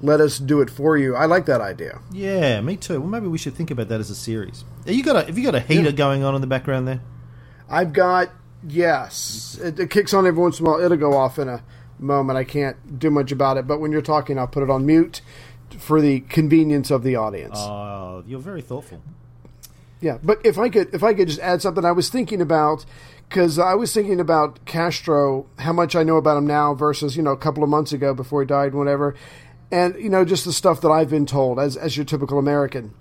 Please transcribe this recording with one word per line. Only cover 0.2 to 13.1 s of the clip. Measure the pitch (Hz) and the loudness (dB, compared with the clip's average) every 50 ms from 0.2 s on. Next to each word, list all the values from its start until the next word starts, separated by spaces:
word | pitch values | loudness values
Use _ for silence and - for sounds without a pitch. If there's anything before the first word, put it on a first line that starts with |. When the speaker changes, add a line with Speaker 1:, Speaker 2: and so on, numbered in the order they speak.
Speaker 1:
us | 151 147 131 - | 4 2 2 -2
do | 139 131 151 147 | -2 0 2 2
it | 139 117 | 2 0
for | - - 139 156 160 151 | -2 -2 0 2 2 2
you. | 139 131 127 | 2 0 0
I | 120 147 | 0 2
like | 160 170 185 175 | 2 2 2 2
that | - 135 120 110 | 2 0 0 0
idea. | 98 92 - 82 67 - - - - 175 | -4 -8 -8 -10 -12 -12 -14 -16 -16 -12
Speaker 2:
Yeah, | 190 196 196 196 190 165 139 120 104 | -8 -6 -4 -2 0 2 2 0 0
me | 101 139 190 | -2 -4 -6
too. | 190 - - 185 143 | -8 -8 -6 -6 -4
Well, | 135 170 | -4 -4
maybe | 208 240 214 185 | -6 -6 -4 -4
we | 165 156 | -6 -6
should | - 147 127 | -6 -8 -8
think | - 165 160 | -8 -8 -6
about | 147 120 113 104 | -4 -6 -4 -4
that | 113 110 | -4 -6
as | 107 98 | -6 -8
a | 107 | -10
series. | - - - 113 110 101 92 - - - - - - - | -12 -8 -8 -6 -6 -8 -10 -12 -16 -18 -18 -18 -16 -6
Have | - 180 | -2 -2
you | 247 269 | 0 2
got | 294 277 | 2 2
a, | 196 151 | 2 2
have | 160 160 208 | 0 -4 -2
you | 247 | -2
got | 285 156 | 0 0
a | 127 | 0
heater | 120 - 160 165 170 | 0 2 2 4 4
Speaker 1:
Yeah. | 151 143 | 2 2
Speaker 2:
going | 139 143 139 139 135 139 | 2 2 2 2 0 0
on | 135 135 | 0 -2
in | 135 135 | -2 -2
the | |
background | 131 135 131 127 - 135 131 127 | -2 -4 -4 -2 -2 -4 -4 -2
there? | 127 131 127 - - - - - - - - - - - - - - | -4 -6 -8 -10 -14 -18 -20 -20 -20 -20 -20 -20 -20 -20 -20 -14 -4
Speaker 1:
I've | - 156 185 175 147 | -2 0 0 0 2
got, | 175 185 180 180 185 180 175 - - - - - - - 165 | 2 4 4 4 2 2 0 -4 -18 -20 -20 -20 -18 -16 -8
yes. | 143 170 175 170 156 135 123 - - - - - - 110 110 - - - - | -2 0 2 2 2 0 -2 -6 -10 -12 -10 -10 -10 -12 -14 -14 -14 -8 -8
It, | 175 156 156 | -8 -4 -4
it | 185 165 | -6 0
kicks | - 208 202 - - | 0 0 0 2 2
on | 196 190 | 4 4
every | 185 170 160 175 | 4 4 4 2
once | 175 160 - | 2 0 0
in | 160 | 0
a | 170 | 0
while. | 156 160 175 | 2 2 2
It'll | 180 175 156 | 2 2 2
go | 147 147 139 | 2 2 2
off | 139 135 131 127 - | 4 2 0 0 -4
in | 143 131 | -6 -6
a | 123 117 - - - - - - - - | -6 -10 -12 -16 -20 -20 -20 -20 -18 -10
moment. | 139 135 143 143 139 131 135 131 | -4 -2 0 0 0 0 -2 -4
I | 131 | -4
can't | - - 147 143 135 127 - - - 147 131 | -4 -4 -4 -2 -2 -4 -8 -14 -14 -12 -2
do | 139 160 | 0 2